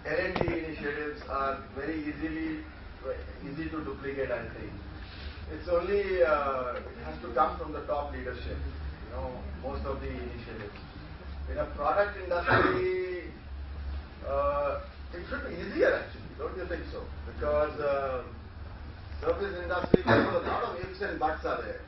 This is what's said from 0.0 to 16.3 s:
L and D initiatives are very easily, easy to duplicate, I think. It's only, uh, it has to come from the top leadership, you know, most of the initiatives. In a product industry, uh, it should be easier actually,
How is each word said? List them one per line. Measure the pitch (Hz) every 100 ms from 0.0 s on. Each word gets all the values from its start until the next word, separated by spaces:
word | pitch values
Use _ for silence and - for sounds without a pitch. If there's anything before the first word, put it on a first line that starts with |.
L | - 240
and | - 185
D | - 165 160
initiatives | 156 147 147 151 147 -
are | 135 139 135 - 135
very | 143 160
easily, | 151 143 160 156 160 156 156 - - - 135 123 - - 135
easy | 139 160
to | 156 131
duplicate, | 139 135 139 -
I | - - -
think. | - 101 - - - - - - -
It's | 151 -
only, | 175 180 202 190 185
uh, | 165 147 139 131 127 135
it | - -
has | - -
to | - -
come | 160 -
from | 156
the | 147 127
top | 147 139
leadership, | 127 127 120 - -
you | - - - - -
know, | 127 131 127 - -
most | 135 139 143
of | 131
the | 131
initiatives. | 127 120 117 107 110 101 - - - - - - - -
In | 147
a | 151 -
product | 143 180 202 -
industry, | 180 170 175 - - 185 185 185 370 359 330 - - - - - - - - - -
uh, | 135 285 143 571 571 554 - -
it | - -
should | - -
be | -
easier | 202 294 -
actually, | - - - -